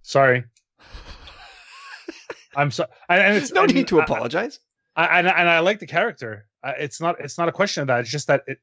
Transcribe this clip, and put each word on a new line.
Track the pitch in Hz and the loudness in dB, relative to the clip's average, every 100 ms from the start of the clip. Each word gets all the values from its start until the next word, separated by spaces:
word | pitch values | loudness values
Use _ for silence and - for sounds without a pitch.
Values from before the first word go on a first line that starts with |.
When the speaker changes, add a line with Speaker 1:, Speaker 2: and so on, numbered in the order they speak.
Speaker 1:
Sorry. | - 139 135 123 123 _ _ _ | 0 2 4 2 -2 _ _ _
Speaker 2:
<laughs> | - - - - - - - - - - - - - - - - _ | -20 -20 -20 -20 -20 -20 -20 -20 -20 -20 -20 -18 -18 -20 -20 -20 _
Speaker 1:
I'm | 139 143 | -4 -2
so-, | - 160 _ - | -2 -8 _ 0
and, | 180 | 2
and | 196 208 | 4 2
it's, | 277 | 0
Speaker 2:
No | - | 2
Speaker 1:
and | 403 | 4
Speaker 2:
need | 262 240 | 2 4
to | 170 | 2
Speaker 1:
I, | |
Speaker 2:
apologize. | 131 110 120 156 240 - _ _ _ | 2 -2 -2 -4 -6 -10 _ _ _
Speaker 1:
I, | - 170 175 | -2 2 2
and, | 175 | 2
and | 170 175 | 2 2
I | 165 | 4
like | 175 214 | 2 -2
the | 156 | -2
character. | 156 220 165 117 104 _ _ | -2 -2 -6 -12 -12 _ _
Uh, | 135 131 | -10 -8
it's | 147 - | -10 -4
not, | 170 165 | -4 -4
it's | 143 - | -10 -4
not | 170 | -4
a | |
question | 160 202 - | -2 -4 -2
of | 139 | -2
that. | 120 | -2
It's | 120 | -2
just | 147 - | -6 0
that | 139 - | 0 -2
it | 135 | -16